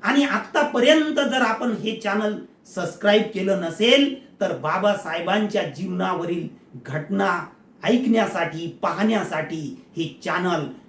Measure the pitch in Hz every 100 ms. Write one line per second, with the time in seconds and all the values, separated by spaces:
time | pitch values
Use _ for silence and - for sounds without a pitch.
0 | 196 277 285 214 - 311 - 247 254 311
1 | 302 285 262 254 226 220 240 202 208 220
2 | 202 202 214 214 - _ - - 170 -
3 | 202 208 - 190 185 190 170 156 226 269
4 | 285 - - - 190 143 147 180 202 196
5 | 165 165 170 208 208 202 147 131 185 180
6 | 185 180 170 175 160 - _ 135 127 151
7 | 151 196 196 175 - - - _ 175 240
8 | 233 226 - 180 165 160 165 - 180 165
9 | 214 220 - 170 156 160 143 123 - -
10 | 156 - 180 175 180 165 139 -